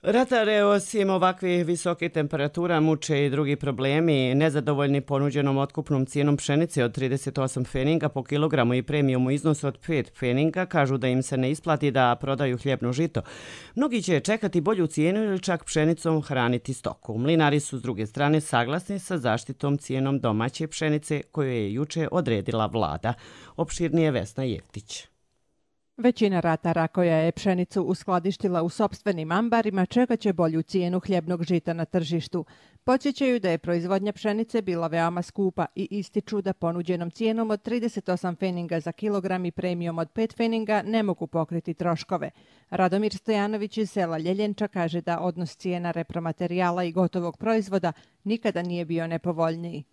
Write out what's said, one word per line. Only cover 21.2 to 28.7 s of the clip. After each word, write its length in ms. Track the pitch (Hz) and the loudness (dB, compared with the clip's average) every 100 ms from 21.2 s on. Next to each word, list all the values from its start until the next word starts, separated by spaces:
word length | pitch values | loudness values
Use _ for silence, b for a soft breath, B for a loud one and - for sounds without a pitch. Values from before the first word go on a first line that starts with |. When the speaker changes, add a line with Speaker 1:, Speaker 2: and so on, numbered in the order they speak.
| - | -4
Speaker 1:
koju 200 | - 139 | -4 -2
je 220 | 123 104 | 0 -2
juče 340 | 110 151 165 156 | -4 -6 -4 -2
odredila 540 | - 135 110 98 117 107 | 0 0 0 0 0 0
vlada. 480 | 113 87 76 - 123 B B B B | 0 -2 -2 -4 -4 B B B B
Opširnije 560 | 160 - 165 156 156 | -4 -2 0 2 2
Vesna 320 | 127 90 - | 2 -4 -6
Jeftić. 640 | 135 101 - - - - - _ _ _ _ _ _ _ _ - | -4 -4 -8 -18 -14 -16 -16 _ _ _ _ _ _ _ _ 0
Speaker 2:
Većina 380 | 240 247 208 185 | 2 4 2 2
ratara 480 | 165 160 170 165 160 | 2 0 0 0 0
koja 280 | - 180 160 | 2 4 4
je 160 | 160 | 2
pšenicu 520 | - 202 180 180 - | 0 0 0 0 -2
uskladištila 800 | 156 185 - 180 175 - 202 175 | 0 -2 0 0 0 -2 0 0
u 60 | |
sopstvenim 640 | 165 | -2